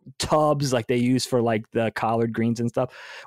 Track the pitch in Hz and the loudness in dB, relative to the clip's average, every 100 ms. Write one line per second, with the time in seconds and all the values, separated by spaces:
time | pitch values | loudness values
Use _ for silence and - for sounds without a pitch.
0 | - - - 156 151 147 139 123 110 123 | -20 -8 0 2 4 2 0 0 0 0
1 | 123 127 - 127 117 110 113 120 110 - | 2 2 2 0 2 0 -2 -2 -2 -2
2 | 110 117 117 113 113 117 117 - 127 - | -2 0 0 0 -2 0 -2 -2 -4 -6
3 | - - | -18 -16